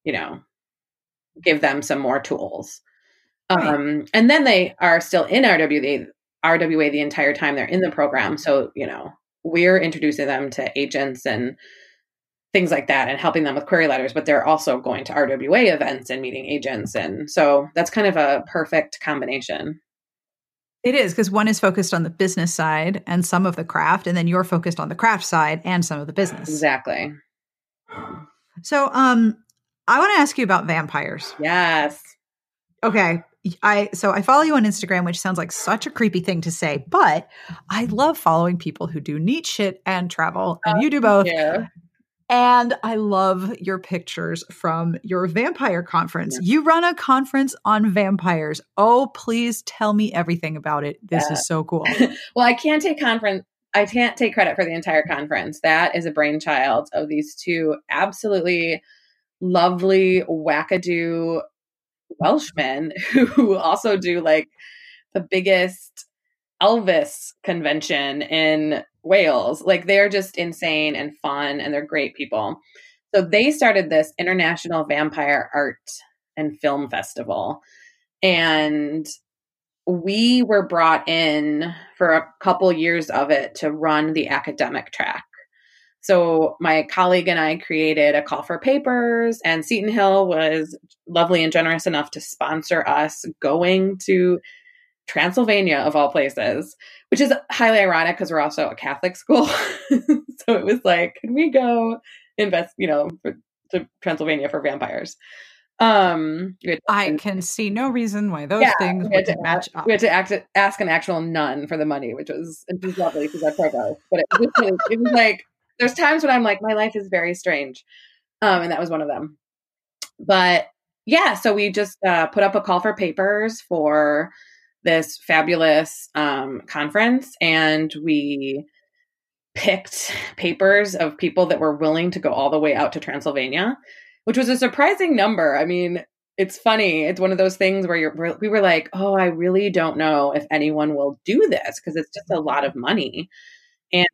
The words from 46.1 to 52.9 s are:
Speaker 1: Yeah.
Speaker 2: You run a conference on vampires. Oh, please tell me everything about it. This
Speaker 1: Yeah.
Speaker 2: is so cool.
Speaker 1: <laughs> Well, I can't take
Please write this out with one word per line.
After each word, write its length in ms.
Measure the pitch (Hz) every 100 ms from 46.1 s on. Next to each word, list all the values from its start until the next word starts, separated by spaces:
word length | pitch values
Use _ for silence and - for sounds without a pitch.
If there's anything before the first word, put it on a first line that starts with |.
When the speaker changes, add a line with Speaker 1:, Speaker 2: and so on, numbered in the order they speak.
| 175 202 254
Speaker 1:
Yeah. 120 | 277
Speaker 2:
You 100 | 302
run 200 | 302 330 349
a 80 |
conference 600 | 339 - 262 262 269 269 - -
on 240 | 214 214
vampires. 720 | 190 196 196 175 165 151 156 - -
Oh, 340 | 214 240 277
please 500 | - - 226 240 220
tell 300 | - - 214
me 200 | 208 214
everything 420 | 170 170 170 156 156
about 300 | 151 147 143
it. 120 | - 196
This 200 | 160 151
Speaker 1:
Yeah. 60 |
Speaker 2:
is 120 | 151 -
so 160 | 165 160
cool. 180 | 165 160
Speaker 1:
<laughs> 500 | - 247 - - 240
Well, 100 | 240
I 80 |
can't 280 | 247 302 302
take 180 | 349